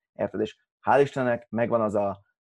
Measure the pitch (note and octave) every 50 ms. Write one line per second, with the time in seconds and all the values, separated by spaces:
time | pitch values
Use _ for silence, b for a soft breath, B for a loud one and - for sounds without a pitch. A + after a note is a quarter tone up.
0 | _ _ _ - G#2 G2+ - G2 G#2+ G#2+ - _ _ _ _ _ - G2+ A#2 C3+
1 | C#3+ C#3 - C#3+ C3 B2 A#2+ - - - - A2+ A#2+ A2 A#2 A#2 A2 G#2+ G2 G#2
2 | G2+ G2 F#2+ F#2+ _ _ _ _